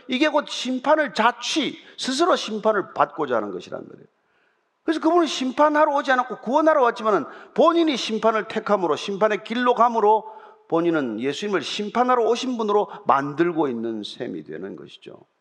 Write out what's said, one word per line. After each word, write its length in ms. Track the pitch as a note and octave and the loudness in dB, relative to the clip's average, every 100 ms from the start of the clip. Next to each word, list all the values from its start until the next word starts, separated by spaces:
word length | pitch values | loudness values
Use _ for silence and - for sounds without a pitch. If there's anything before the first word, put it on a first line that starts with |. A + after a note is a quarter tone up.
| - | -8
이게 200 | B3+ D4+ | 0 2
곧 200 | D4 G3 | 0 -2
심판을 680 | - B3 B3+ B3+ D#4 C#4+ | -6 -6 -2 2 2 2
자취, 640 | - A3 - - E4 G#3 - - - | 0 0 0 -4 -2 -2 -6 -16 -10
스스로 360 | - C4+ E4+ | -6 0 2
심판을 600 | D4 - G#3+ A3 G#3+ - | 2 -2 -2 0 0 -2
받고자 420 | - D3 - C#3+ A#2+ | -2 -2 -2 -2 -2
하는 160 | G#2 | -2
것이란 320 | F2+ - - - | -8 -10 -12 -14
말이에요. 200 | - - _ _ _ _ _ _ _ | -20 -20 _ _ _ _ _ _ _
그래서 180 | - D#4 | -6 -2
그분은 260 | D#4+ F4 D#4 | 2 2 2
심판하러 680 | - C4 - D4+ D4+ D#4 | -2 -4 2 2 4 2
오지 160 | C#4+ C4+ | 2 0
않았고 260 | B3+ B3+ G3+ | 0 -2 -8
구원하러 440 | - C#4 D#4+ D4+ | -2 2 4 4
왔지만은 440 | A#3+ A3+ A3 F#3+ B2+ - - | 2 2 2 0 0 -10 -4
본인이 420 | - D#4 E4+ D#4+ B3 | 4 4 6 2 0
심판을 520 | - A3 G#3+ A3 - | -4 0 2 0 -2
택함으로, 480 | A3 G#3+ G#3 E3+ C#3+ | -6 0 0 2 -2
심판의 480 | - G3 G#3+ G3+ | -4 0 0 0
길로 300 | - A3+ B3 | -4 0 2
감으로 500 | A#3+ A#3+ A3+ G#3 G#3+ - - - - _ | 4 4 4 4 2 0 -16 -20 -20 _
본인은 520 | D#3+ E3+ E3 B2+ G#2+ | 0 2 0 -2 -4
예수님을 400 | C3 C#3+ G#3 F#3 | -4 -4 -4 -4
심판하러 640 | B2+ - G#3 A3+ B3+ B3+ | -4 -6 -4 0 2 2
오신 320 | A3 A#3 B3+ A#3+ | 2 0 -2 -4
분으로 340 | A3 G#3 G3 - - | 0 0 0 -4 0
만들고 640 | C3 C#3+ D3 F3 D#3+ D3 | 0 0 -2 -2 0 -2
있는 340 | A#2 A2+ A2 | -2 -6 -8
셈이 420 | G2+ - A#2+ F#2 | -10 -10 -10 -10
되는 320 | D2 D#2 F#2+ E2+ | -12 -12 -12 -14
것이죠. 360 | C#2+ - - - _ _ | -18 -20 -20 -20 _ _